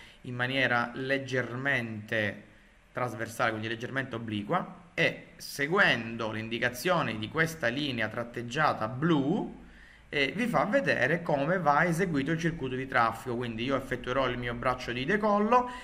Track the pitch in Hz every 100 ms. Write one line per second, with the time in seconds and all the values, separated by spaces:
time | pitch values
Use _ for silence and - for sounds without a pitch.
0 | - - 127 123 127 135 123 120 120 127
1 | 131 139 123 127 117 123 139 131 113 110
2 | 104 113 104 98 - - - - _ 120
3 | 123 110 113 - 120 110 110 113 120 135
4 | 127 117 110 104 104 180 - - - -
5 | 147 - - - - - 143 196 180 123
6 | 113 117 110 110 113 117 123 - 180 170
7 | 123 107 110 151 160 160 117 131 147 117
8 | 107 120 117 120 120 139 147 110 113 123
9 | 165 151 135 220 - - - - - -
10 | - 147 135 185 240 143 180 196 170 120
11 | 127 175 170 147 143 185 147 143 175 165
12 | 190 143 135 165 165 - 131 127 131 131
13 | 117 110 123 117 123 113 120 135 135 123
14 | 123 131 127 123 120 120 127 123 - 123
15 | 143 208 208 208 214 247 247 -